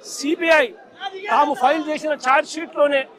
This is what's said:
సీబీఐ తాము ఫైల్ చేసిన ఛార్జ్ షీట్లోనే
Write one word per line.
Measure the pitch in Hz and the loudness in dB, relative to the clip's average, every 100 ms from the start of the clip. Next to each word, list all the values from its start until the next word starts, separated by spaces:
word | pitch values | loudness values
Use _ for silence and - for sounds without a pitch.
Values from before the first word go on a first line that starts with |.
| - | -14
సీబీఐ | - 277 339 330 311 254 - - - 381 381 392 | -8 -4 -2 2 4 2 -4 -20 -14 -12 -12 -2
తాము | 233 294 262 | 2 2 2
ఫైల్ | 254 311 302 | 0 0 -2
చేసిన | 302 302 285 254 | -4 -4 -4 2
ఛార్జ్ | 269 302 | 2 2
షీట్లోనే | 311 330 - 294 285 262 | -6 -10 0 2 2 -4